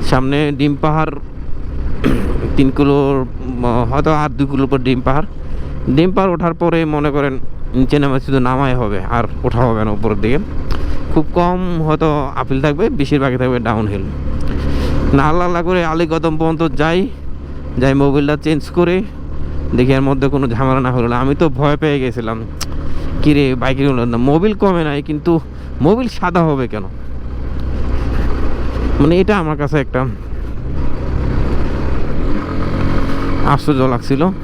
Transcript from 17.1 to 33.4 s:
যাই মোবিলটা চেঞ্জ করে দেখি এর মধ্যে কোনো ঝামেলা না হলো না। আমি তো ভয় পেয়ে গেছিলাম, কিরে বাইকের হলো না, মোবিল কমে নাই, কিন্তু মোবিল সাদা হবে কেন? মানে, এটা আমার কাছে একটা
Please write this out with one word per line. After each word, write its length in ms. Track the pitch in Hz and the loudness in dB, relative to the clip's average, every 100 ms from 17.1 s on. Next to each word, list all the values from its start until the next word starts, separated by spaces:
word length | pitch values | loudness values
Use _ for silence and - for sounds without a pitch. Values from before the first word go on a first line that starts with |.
| - - - - - - - | -6 -6 -8 -8 -10 -6 0
যাই 160 | 135 | 2
মোবিলটা 420 | 135 139 139 143 151 | 4 4 2 0 0
চেঞ্জ 340 | 151 156 - | 0 -2 -2
করে 340 | 175 175 185 214 - - - - - - 113 | 0 2 0 -2 -8 -8 -4 -4 -2 -2 0
দেখি 160 | 127 | 2
এর 80 | 135 | 4
মধ্যে 260 | 135 139 139 | 2 2 2
কোনো 200 | 139 131 | 0 0
ঝামেলা 320 | 113 131 131 | 0 0 2
না 120 | 131 | 0
হলো 160 | 127 117 | 0 0
না। 120 | 120 | 0
আমি 160 | 131 143 | 0 2
তো 140 | 170 | 0
ভয় 280 | 127 147 147 | 2 0 0
পেয়ে 220 | 156 143 | 0 0
গেছিলাম, 460 | 131 120 110 113 113 - - - - - - - | -2 -4 -4 -6 -8 -8 -6 -4 -2 -2 -2 0
কিরে 320 | 151 143 127 131 | 4 4 2 0
বাইকের 340 | 123 135 139 | 0 0 2
হলো 160 | 131 120 | 2 0
না, 120 | 117 | 0
মোবিল 360 | 127 151 208 | 2 2 2
কমে 300 | 214 202 175 | 2 2 2
নাই, 200 | 156 143 | 0 -4
কিন্তু 360 | 139 151 160 165 - - - - | -4 -4 0 0 -2 -12 -10 0
মোবিল 260 | 139 220 247 | 2 2 0
সাদা 360 | - 185 175 | -4 -2 0
হবে 240 | 160 143 123 | 0 0 -2
কেন? 160 | 107 90 - - - - - - - - - - - - - - - - - - - - - | -4 -8 -8 -8 -8 -6 -6 -6 -4 -4 -2 0 0 0 0 0 2 2 2 0 0 0 2
মানে, 200 | 143 175 | 4 4
এটা 180 | 185 208 | 2 2
আমার 200 | 156 151 | 0 -2
কাছে 220 | 143 151 | 0 0
একটা 260 | 127 131 131 104 - - - - - - - - - - - - - - - - - - - - - - - - - - 92 - - - - - | 0 -2 -2 -4 -6 -6 -6 -6 -4 -2 0 0 0 -2 0 0 2 2 2 0 0 2 2 2 2 2 0 -2 0 2 2 2 2 2 2 2